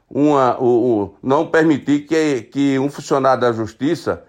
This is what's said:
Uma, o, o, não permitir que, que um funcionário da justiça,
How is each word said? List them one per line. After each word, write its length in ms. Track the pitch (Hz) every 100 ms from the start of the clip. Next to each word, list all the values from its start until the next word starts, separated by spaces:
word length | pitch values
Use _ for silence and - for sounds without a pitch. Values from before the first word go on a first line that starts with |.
| -
Uma, 480 | 131 147 143 127 117
o, 60 | 127
o, 500 | 120 123 110 98 -
não 260 | 127 143 156
permitir 540 | 165 160 135 - 147
que, 420 | 143 160 156 131
que 360 | 110 135 143 135
um 100 | 139
funcionário 520 | - - 143 135 127
da 100 | 120
justiça, 720 | 113 107 - 139 170 - 87